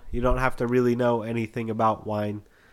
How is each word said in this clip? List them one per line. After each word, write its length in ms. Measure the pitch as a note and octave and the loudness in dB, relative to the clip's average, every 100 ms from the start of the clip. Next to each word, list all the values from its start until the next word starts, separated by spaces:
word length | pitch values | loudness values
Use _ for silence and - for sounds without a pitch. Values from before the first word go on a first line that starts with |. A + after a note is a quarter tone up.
| - | -8
You 100 | A#2+ | 0
don't 180 | B2 B2+ | 2 2
have 180 | C3 A#2+ | 2 0
to 100 | A#2+ | 0
really 300 | B2+ B2 A#2+ | 2 4 2
know 260 | B2 A#2 | 2 0
anything 480 | A2 A#2 A2 B2 A2+ | -2 -4 -4 -6 -6
about 360 | A2 A2 G2+ G2 | 0 0 0 -2
wine. 360 | G#2+ G#2 G#2 - _ _ | -4 -4 -6 -12 _ _